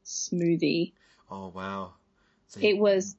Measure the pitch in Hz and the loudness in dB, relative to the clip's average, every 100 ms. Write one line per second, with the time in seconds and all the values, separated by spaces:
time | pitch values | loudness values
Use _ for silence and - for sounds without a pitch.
0 | - - - 180 170 170 156 165 175 _ | -10 -8 -4 0 2 2 2 0 -2 _
1 | _ _ - 98 95 90 95 98 92 - | _ _ -18 -14 -12 -10 -8 -8 -10 -14
2 | _ _ _ _ _ 202 214 202 208 196 | _ _ _ _ _ 0 2 4 4 2
3 | 196 | 0